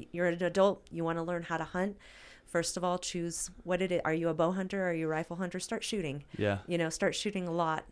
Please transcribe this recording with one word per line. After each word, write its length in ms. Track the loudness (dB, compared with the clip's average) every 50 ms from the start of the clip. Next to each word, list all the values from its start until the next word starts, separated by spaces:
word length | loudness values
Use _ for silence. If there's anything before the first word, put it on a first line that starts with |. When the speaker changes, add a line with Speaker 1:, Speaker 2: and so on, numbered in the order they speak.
| -12 -8 -2
Speaker 1:
you're 140 | 0 2 2
an 140 | 2 2
adult, 460 | 0 2 4 6 6 6 4 2 -4 -10
you 120 | -6 -2 -2
wanna 220 | 0 0 0 -2
learn 180 | -2 -2 -4 -4
how 140 | -2 -2 -2
to 80 | -2
hunt. 320 | -2 -2 0 0 0 -2 -6 -14 -20 -20 -20 -20 -20 -20 -20 -10
First 320 | -2 0 0 0 0 0 0
of 60 | 2
all, 160 | 2 2 0
choose 500 | -2 -4 -4 -2 -2 -4 -4 -4 -6 -8 -8 -8 -4
what 180 | -2 0 2
it 100 | 2 2
is. 80 | 2 2 2
Are 80 | 2 2
you 160 | 2 2 2
a 40 | 2
bow 160 | 4 4 2
hunter? 360 | 2 0 -2 -2 -2 0 0 0
Are 60 | 0
you 140 | 0 0 0
a 20 |
rifle 280 | 0 0 -2 -4 -4 -4
hunter? 220 | -4 -4 -4 -6
Start 240 | -6 -4 -4 -4 -4
shooting. 400 | -2 -2 -2 -2 -2 -4 -6 -8 -10 -4 0
Speaker 2:
Yeah. 220 | 0 2 2 0 -2 -2
Speaker 1:
You 100 | -2 0
know, 120 | 0 0
start 240 | 0 0 0 0 0
shooting 320 | 0 -2 -2 -2 -2 -2 -2
a 40 |
lot. 320 | 0 0 2 2 0 -2 -4 -8